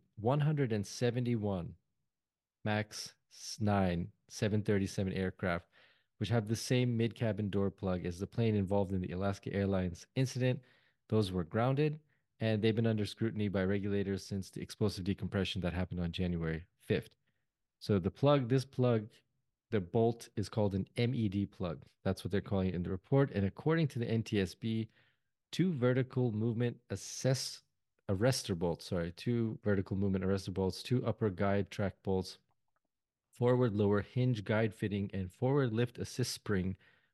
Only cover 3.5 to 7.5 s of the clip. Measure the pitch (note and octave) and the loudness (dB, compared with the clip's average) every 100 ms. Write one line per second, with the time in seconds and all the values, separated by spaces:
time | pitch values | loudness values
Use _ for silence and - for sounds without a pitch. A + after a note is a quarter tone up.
3.5 | - G#2 G2+ F#2+ F2 F#2 - _ - G#2+ | -2 2 4 4 2 -4 -10 _ -4 0
4.5 | G#2+ G2+ G2+ F#2+ - F#2+ F#2 F#2 - F#2 | 0 2 0 0 -2 -4 -2 -4 -2 -2
5.5 | E2+ - _ - _ _ - G2+ A#2 G#2+ | -2 -6 _ -20 _ _ -8 -2 0 0
6.5 | A2 - B2+ B2 A2+ A2+ - A#2 G2 G2+ | -2 0 2 2 2 0 0 -2 0 -2